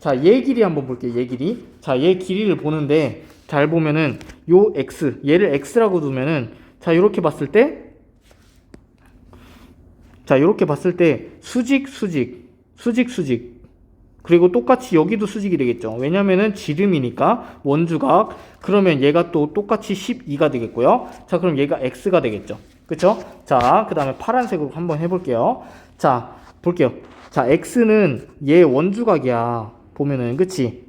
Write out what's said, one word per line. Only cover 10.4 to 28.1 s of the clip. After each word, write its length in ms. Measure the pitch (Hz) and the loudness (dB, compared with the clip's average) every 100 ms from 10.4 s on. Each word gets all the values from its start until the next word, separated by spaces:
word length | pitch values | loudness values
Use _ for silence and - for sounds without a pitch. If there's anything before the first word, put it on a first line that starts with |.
요렇게 240 | 165 214 | 4 2
봤을 320 | 160 143 185 175 | 0 0 -2 0
때 320 | 170 113 - - | 0 0 -6 -20
수직, 480 | - 247 247 269 277 | -8 -4 0 -2 -2
수직, 600 | - 202 151 120 - - _ _ _ | -8 -4 -4 -4 -8 -20 _ _ _
수직, 340 | 240 233 240 | -4 -2 -2
수직. 500 | - 139 117 - - - _ _ _ _ _ | -4 -4 -4 -6 -20 -20 _ _ _ _ _
그리고 300 | - 170 180 | 2 4 4
똑같이 440 | 240 240 254 - 165 | 2 2 0 2 2
여기도 280 | 175 214 | 2 0
수직이 320 | 208 214 196 156 | -4 -4 -4 0
되겠죠. 400 | 123 117 110 117 | 0 -2 -6 -6
왜냐면은 560 | 139 190 202 185 214 | -2 0 2 2 0
지름이니까 1080 | 202 - 151 202 160 123 - 151 - - - | -4 -6 -2 0 0 -2 0 0 0 -6 -8
원주각. 720 | 139 147 170 160 131 175 220 - - - | -2 0 0 0 2 2 2 -6 -20 -12
그러면 420 | - 202 190 143 | 0 2 4 4
얘가 300 | 139 165 175 | 2 2 0
또 220 | 156 147 | -2 -2
똑같이 400 | 202 202 214 - | -4 -4 -4 -4
십이가 560 | 190 - - - 139 151 | -8 -6 -8 -6 0 0
되겠고요. 580 | 127 113 117 135 247 - - - | 0 -6 0 2 2 -2 -16 -6
자, 140 | 175 | -2
그럼 180 | 180 139 | 0 0
얘가 220 | 143 147 | -2 -2
X가 400 | 127 - 202 175 | -6 -4 0 0
되겠죠. 380 | 123 104 - 104 - _ - | 0 -6 -10 -16 -16 _ -10
그쵸? 320 | 156 180 226 - - - | 0 0 0 -8 -14 -2
자, 400 | 131 120 185 220 | 2 4 2 2
그 60 | |
다음에 220 | 160 135 - | -4 -4 -4
파란색으로 520 | - 247 233 180 139 | -2 -2 -2 -4 -6
한번 240 | 151 175 151 | -6 -6 -4
해볼게요. 640 | 170 180 180 117 160 262 - - - - | -2 -4 -2 0 0 -2 -10 -20 -20 -2
자, 400 | 151 123 - - - - | 0 0 -4 -20 -20 -6
볼게요. 320 | 175 175 131 - - - - | -4 0 0 -2 -20 -20 -6
자, 180 | 151 127 | -2 2
X는 800 | 165 - 254 220 214 180 | 0 0 0 4 4 2